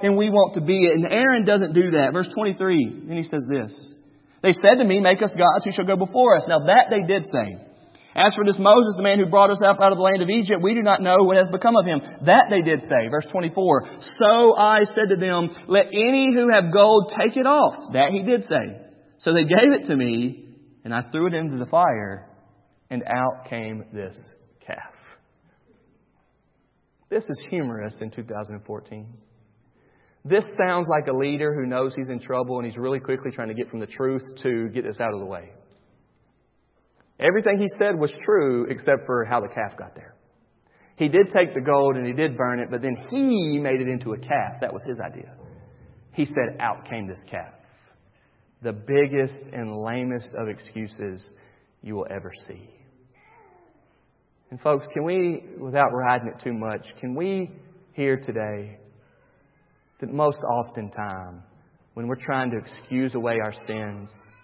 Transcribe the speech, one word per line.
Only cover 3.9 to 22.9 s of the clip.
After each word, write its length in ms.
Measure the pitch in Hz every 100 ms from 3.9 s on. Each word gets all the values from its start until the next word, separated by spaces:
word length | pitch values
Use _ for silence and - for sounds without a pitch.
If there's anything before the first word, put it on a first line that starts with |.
| - _ _ _ _
"They 100 | 190
said 220 | 175 196 247
to 100 | 214
me, 140 | 196
'Make 240 | 185 196
us 100 | 214
gods 320 | 165 175 190 202
who 60 |
shall 180 | 196 185
go 60 | 185
before 400 | 190 247 247 165
us.' 100 | 165
Now 120 | 156 147
that 240 | 220 -
they 100 | 214
did 240 | 175 196 -
say. 320 | 131 104 92 - _ _ _ _ -
As 200 | 202 202
for 100 | 208
this 140 | 185
Moses, 340 | 196 233 214 185
the 60 |
man 160 | 196 202
who 80 | 175
brought 240 | 202 202
us 140 | 202
up 180 | 202 196
out 100 | 196
of 60 | 185
the 60 |
land 180 | 190 190
of 80 | 180
Egypt, 320 | 233 196 185
we 140 | 190 233
do 80 |
not 180 | 208 190
know 220 | 185 185
what 120 | 185 190
has 140 | 185
become 240 | 185 233 226
of 80 |
him." 160 | 180 147 - -
That 240 | 151 240 247
they 140 | 196
did 220 | 160 151
say. 240 | - 123 113
Verse 160 | 151 -
twenty-four, 540 | 185 165 196 185 135 - -
"So 540 | - - 214 233 226 208
I 280 | 214 214
said 260 | 208 214 208
to 60 | 185
them, 340 | 185 175 170 - -
'Let 220 | 202 -
any 440 | 208 233 269 262
who 180 | 247 240
have 180 | 214 170
gold 400 | 202 214 214 - -
take 200 | 226 262
it 100 | 254
off.' 460 | 294 185 - -
That 180 | 127 143
he 100 | 196
did 220 | 196 240 -
say. 360 | 143 104 98 - _ _ -
So 160 | 165
they 120 | 170 156
gave 260 | 190 269
it 140 | 269 -
to 100 | 139
me, 500 | 123 113 123 - - - _ _
and 100 | 113
I 80 | 117
threw 240 | 123 156 175
it 80 |
into 240 | 165 160 127
the 80 | 123
fire, 640 | 165 170 113 101 95 - _ _ _ _ _ -